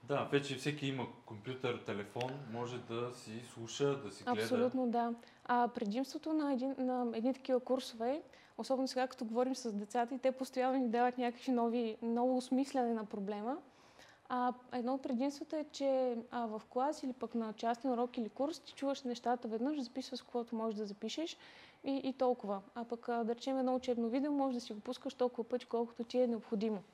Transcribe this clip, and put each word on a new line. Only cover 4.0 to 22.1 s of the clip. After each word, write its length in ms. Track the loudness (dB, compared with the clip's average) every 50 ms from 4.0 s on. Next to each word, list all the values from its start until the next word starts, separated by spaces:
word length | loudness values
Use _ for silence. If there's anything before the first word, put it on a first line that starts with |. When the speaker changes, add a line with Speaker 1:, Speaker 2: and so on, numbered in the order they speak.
Speaker 1:
да 100 | -4 -10
си 120 | -10 -6 -2
гледа. 180 | -2 0 0
Speaker 2:
Абсолютно, 460 | 2 2 4 4 4 4 2 2 0
да. 260 | 2 2 2 2 0 -2 -4 -8 -20 -20 -14 -2
А, 220 | 2 4 4 4
предимството 680 | 2 2 -2 -2 0 0 0 -2 -2 -6 -6 -2 0 2
на 200 | 2 2 2 2
един, 220 | 2 0 -2 0
на 300 | 0 0 0 2 2 0 0 0
едни 200 | 2 2 2 2
такива 260 | 0 0 2 2 2
курсове, 640 | 4 2 0 0 0 -6 -6 -2 0 0 0 -2 -4 -12 -20 -20 -20 -18 -10
особено 300 | -10 0 0 2 2 2
сега, 200 | 0 2 0 0
като 180 | 0 -2 -6 -6
говорим 300 | -2 2 2 2 2 0
с 160 | -2 -4 -4 -4
децата 420 | -4 -4 0 0 0 0 0 -2
и 40 | 2
те 120 | 2 0
постоянно 460 | 2 2 -6 -4 0 2 2 4 4 4
ни 100 | 2 4
дават 280 | 4 4 4 4 4
някакви 340 | 2 0 -2 -2 -2 0 2
нови, 460 | 4 4 4 4 4 2 0 0 -2 -2
ново 360 | -2 0 2 4 4 4 4
осмисляне 560 | 2 2 2 2 2 2 2 2 2 2 2 2
на 120 | 0 -2
проблема. 520 | -4 -4 -4 -4 -4 -4 -2 -2 -4 -4 -4 -8 -16 -20 -20 -20 -20 -20 -20 -20 -20 -20 -20 _ -4
А, 240 | -2 0 2 0 0 -2 -10 -6 -4
едно 200 | -2 0 0 0
от 80 | 0 0
предимствата 540 | -2 0 2 2 0 0 -4 -8 -4 -2
е, 80 | -4 -4 -4
че, 460 | -4 0 2 4 4 4 4 2 0 -2 -4 -4
а, 140 | -4 -4 -2
в 160 | -2 -4 -6 -8 -2
клас 340 | 0 2 2 2 0 0 -2
или 100 | -4 -4
пък 220 | -4 -6 -2 -2
на 180 | -2 -2 -2 -4
частен 380 | -2 0 0 0 2 2 0
урок 260 | 2 2 2 0 0
или 120 | -4 -4 -4
курс 300 | -2 -2 -2 -2 -2 -6
ти 140 | -12 -16 -10
чуваш 300 | -2 -2 -2 -2 0 -2
нещата 440 | -4 -4 0 2 0 0 2 0
веднъж, 320 | -4 -2 0 0 0 0 0
записваш 400 | -2 -4 -4 -8 -6 -6 -8 -10
каквото 340 | -10 -4 -4 -4 -4 -2 -2
можеш 220 | -2 0 0 0
да 80 | -2 -4
запишеш 520 | -6 -6 -6 -6 -4 -2 -4 -4 -4 -6 -12 -16 -20 -20 -20 -20 -20 -20 _ -2
и, 180 | -2 -2 0 0
и 100 | -4